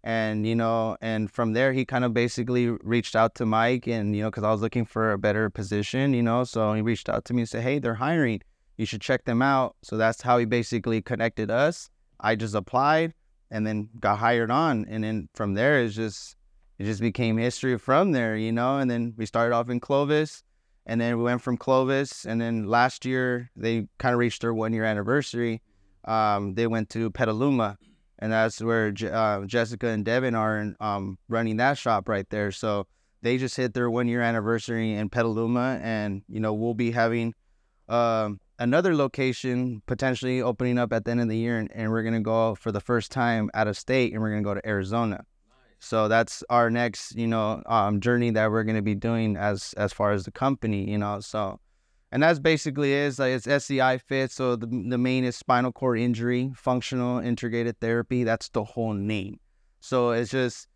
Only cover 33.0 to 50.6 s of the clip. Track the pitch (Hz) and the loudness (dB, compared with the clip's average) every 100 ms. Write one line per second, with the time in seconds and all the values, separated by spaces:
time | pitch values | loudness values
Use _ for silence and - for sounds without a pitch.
33 | _ _ 113 127 127 - 127 123 120 117 | _ _ -2 0 -2 -2 -4 0 0 0
34 | 120 120 117 117 107 117 - 113 110 104 | 0 2 0 0 0 -2 -2 -4 -2 -2
35 | 104 123 117 110 113 123 127 127 117 110 | -2 0 0 0 0 0 0 -2 -4 -4
36 | 104 98 - 107 110 107 117 113 117 120 | -4 -6 -10 -4 -2 -2 -2 -2 -2 2
37 | 117 117 117 110 _ _ _ _ - 117 | 2 2 -2 -6 _ _ _ _ -2 2
38 | 117 113 107 98 _ - 120 143 185 160 | 2 2 0 -4 _ -4 2 4 4 2
39 | 139 - 131 123 131 123 127 110 - 123 | 2 0 -2 -2 -2 -2 -2 -6 -6 -2
40 | 131 123 127 127 120 113 123 123 117 113 | 0 0 -2 0 -2 0 0 0 0 -2
41 | 110 120 117 110 117 117 107 - 110 113 | -2 -2 0 0 0 -2 -4 -4 -2 0
42 | 113 113 107 113 113 101 - 101 - 120 | 0 -2 0 2 2 0 -4 -4 0 -2
43 | - - 120 113 107 104 107 101 - 131 | -2 0 0 2 0 0 0 -2 0 2
44 | 123 110 110 107 101 101 - 104 92 117 | 2 0 -2 0 -2 -4 -2 -2 0 0
45 | 113 95 - _ _ _ _ _ - 113 | -2 -4 -10 _ _ _ _ _ -2 0
46 | 107 113 113 - - 120 117 117 120 101 | 4 4 2 -4 0 4 4 2 0 -2
47 | - 113 113 113 107 104 - 113 101 104 | -12 -4 -2 0 0 -2 0 2 4 2
48 | 113 120 120 110 110 110 110 110 104 101 | 2 2 2 2 2 2 2 0 0 0
49 | 117 117 110 98 101 98 - - 101 - | 0 0 0 0 -2 -2 -6 -4 -4 0
50 | 104 101 92 - 135 139 | 0 0 -4 -2 -2 0